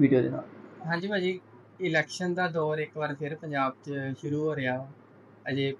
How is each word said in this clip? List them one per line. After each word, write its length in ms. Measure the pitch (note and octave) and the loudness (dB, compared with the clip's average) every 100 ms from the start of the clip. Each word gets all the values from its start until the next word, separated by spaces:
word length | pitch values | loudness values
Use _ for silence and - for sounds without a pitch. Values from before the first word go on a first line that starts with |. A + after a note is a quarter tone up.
ਵੀਡੀਓ 220 | C#3 C3 | 6 8
ਦੇ 60 | C3 | 4
ਨਾਲ। 140 | C3 - - - - E3 | 0 -8 -16 -18 -12 -4
ਹਾਂਜੀ 220 | E3+ G3 | -2 0
ਭਾਜੀ, 320 | G3+ F3+ F3+ - - - - | 0 0 -2 -8 -20 -20 -6
ਇਲੈਕਸ਼ਨ 540 | F3+ D#3+ D3+ - F3+ | 0 2 0 -2 -2
ਦਾ 140 | F3 F3+ | 0 0
ਦੌਰ 300 | E3 D3+ D#3 | 2 0 0
ਇੱਕ 180 | D3+ D#3 | -2 -4
ਵਾਰ 180 | D3 | -4
ਫਿਰ 220 | C#3+ D3 D3+ | -2 -6 -6
ਪੰਜਾਬ 360 | D3+ C#3+ C3+ | -4 0 0
'ਚ 180 | C3 - C#3+ C3+ C3 | -2 -8 -6 -4 -4
ਸ਼ੁਰੂ 300 | D3 D3 D#3 | -4 -2 0
ਹੋ 80 | D3 | 0
ਰਿਹਾ 220 | C3 B2+ | 0 -2
ਵਾ। 100 | C3+ - - - - - - | -4 -14 -20 -20 -20 -14 -4
ਅਜੇ 280 | C3+ C#3 C3+ | 0 0 -2